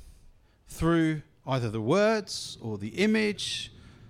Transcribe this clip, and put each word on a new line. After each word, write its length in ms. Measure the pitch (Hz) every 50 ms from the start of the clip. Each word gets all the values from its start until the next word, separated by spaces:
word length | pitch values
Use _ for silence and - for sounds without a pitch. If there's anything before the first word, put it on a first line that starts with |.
| - - - - - - - _ _ _ _ _ _ -
through 540 | - - 165 165 170 165 160 160 156 151 - - _ _ _
either 260 | 135 131 127 120 110
the 100 | 104 113
words 760 | 107 113 170 202 208 220 226 214 196 - - - - - - -
or 180 | - 110 107 -
the 120 | - 214
image 800 | - - 202 214 220 220 214 208 208 - - - - - - - - - - - - - -